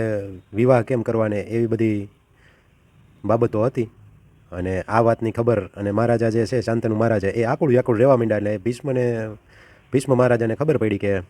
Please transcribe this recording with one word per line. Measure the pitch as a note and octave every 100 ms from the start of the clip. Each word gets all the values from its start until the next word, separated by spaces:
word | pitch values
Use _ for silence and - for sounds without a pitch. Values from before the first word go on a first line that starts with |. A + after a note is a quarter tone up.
| A2+ G#2 G2+ F#2 -
વિવાહ | G2+ B2 B2
કેમ | A2 B2
કરવાને | A2 A2+ G#2+ G#2
એવી | F#2+ A#2 A2+
બધી | A2 A2+ G#2 G2 _ _ _ _ _ _ _ _ _ _ _ G2+
બાબતો | A2+ A#2 G#2
હતી. | A#2+ C3 A2 - - - _ _ -
અને | F2 F#2 F#2
આ | - A2
વાતની | A2+ A2+ A2+
ખબર, | A2 A#2 G#2+ F#2
અને | - G2+
મહારાજા | G#2 A#2 A#2 A2+
જે | A2 G#2+
છે | B2+
શાંતનુ | G#2+ A2+ A2+ G#2+
મહારાજા, | A2+ G#2+ F#2+
એ | A2+
આકુળ | A2+ D#3 D#3
વ્યાકુળ | B2 B2+ A2
રહેવા | C3+ B2
માંડ્યા. | A2+ G#2
એટલે | G#2 G#2+
ભીષ્મને, | A2+ B2 C#3 B2+ B2 A#2 A2 G#2 _ - - - _
ભીષ્મ | B2+ - B2
મહારાજાને | B2 A#2+ A2+ A2+
ખબર | D#3 C3
પડી | A2 G2+
કે | G2+ G2 F2+